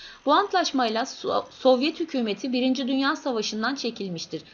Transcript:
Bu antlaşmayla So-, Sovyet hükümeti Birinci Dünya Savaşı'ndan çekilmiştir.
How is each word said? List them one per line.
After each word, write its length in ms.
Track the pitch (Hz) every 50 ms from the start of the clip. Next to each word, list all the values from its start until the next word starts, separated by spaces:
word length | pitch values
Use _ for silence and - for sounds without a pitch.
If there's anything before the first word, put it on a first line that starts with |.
| - - - - -
Bu 60 | 269 294
antlaşmayla 680 | 339 403 403 - 370 330 - - 262 247 226 220 220 247
So-, 420 | - - - - - - 208 - -
Sovyet 500 | - - - 262 262 247 262 320 320 -
hükümeti 520 | 339 320 - 262 233 214 202 196 - 269 247
Birinci 360 | 254 240 262 262 269 269 240
Dünya 280 | 277 269 269 277 311
Savaşı'ndan 580 | 302 - 294 247 226 208 - - 214 220 240 277
çekilmiştir. 680 | 269 - 240 233 - 202 190 175 160 - - - 156 147 -